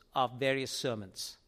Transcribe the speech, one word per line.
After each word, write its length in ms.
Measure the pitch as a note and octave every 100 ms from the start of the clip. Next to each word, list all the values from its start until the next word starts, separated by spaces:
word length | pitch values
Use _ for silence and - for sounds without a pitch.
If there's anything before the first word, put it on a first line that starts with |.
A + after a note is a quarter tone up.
| - -
of 240 | B2 A#2+
various 320 | C3+ C3+ C3
sermons 680 | - C#3 A2+ G2 - - -